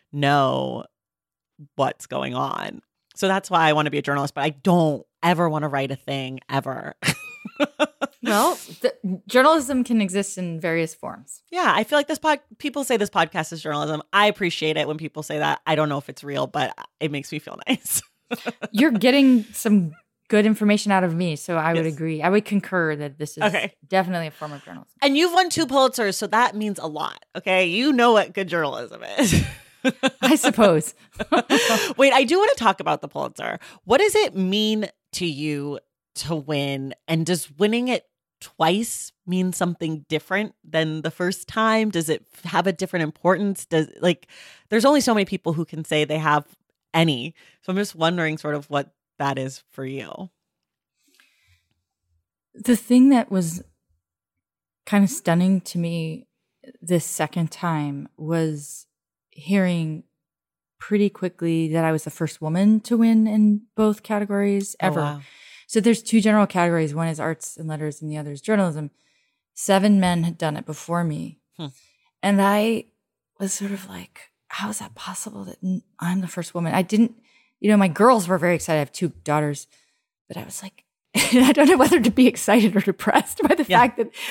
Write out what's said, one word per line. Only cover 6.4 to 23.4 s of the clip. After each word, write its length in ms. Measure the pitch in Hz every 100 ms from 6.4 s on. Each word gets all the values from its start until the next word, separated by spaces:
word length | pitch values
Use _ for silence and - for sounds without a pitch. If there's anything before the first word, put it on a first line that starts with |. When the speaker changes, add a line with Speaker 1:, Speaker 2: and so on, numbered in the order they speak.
| -
Speaker 1:
ever. 460 | 135 135 127 - -
<laughs> 20 | 160 440 1077 - - - 294 - 302 - 185 _
Speaker 2:
Well, 320 | 247 208 302 359 - 160
the, 380 | 247 - 185 185 -
journalism 560 | 247 277 320 254 262
can 180 | 240 226
exist 380 | 196 190 196 -
in 220 | 175 160
various 340 | 170 165 160
forms. 480 | - - - - - _
Speaker 1:
Yeah, 220 | 349 294
I 80 | 165
feel 160 | 220 294
like 80 | 294
this 140 | 311
pod-, 180 | 311 294 _ -
people 260 | 294 285
say 120 | 269 233
this 140 | 202
podcast 420 | 190 165 180 156
is 80 | 160
journalism. 400 | 156 147 151 151 -
I 140 | 196 208
appreciate 500 | 202 180 - 156 156
it 100 | 147
when 100 | 156
people 280 | 160 156
say 140 | 151 151
that. 220 | 151 143 -
I 80 |
don't 140 | 156 151
know 100 | 143
if 100 | -
it's 140 | 135
real, 240 | 143 139 131
but 260 | 147 131 - - -
it 100 | 151
makes 220 | 143 -
me 80 | 147
feel 180 | - -
<laughs> 60 | -
nice. 320 | 254 - - - _ - 233 247 - 220
Speaker 2:
You're 220 | 214 302
getting 500 | 220 254 277 269 247 214
some 420 | - 226 208 165 156 _ _ -
good 180 | 214 214
information 460 | 214 208 208 208
out 100 | 190
of 140 | 180 165
me, 180 | 180
so 220 | 151 - 165
I 160 | 160
would 120 | 165
Speaker 1:
Yes. 80 | 160
Speaker 2:
agree. 280 | 147 160 156
I 60 | 165
would 160 | 208
concur 500 | 208 202 - 185 160
that 240 | 147 147 143
this 180 | 151
is 60 | -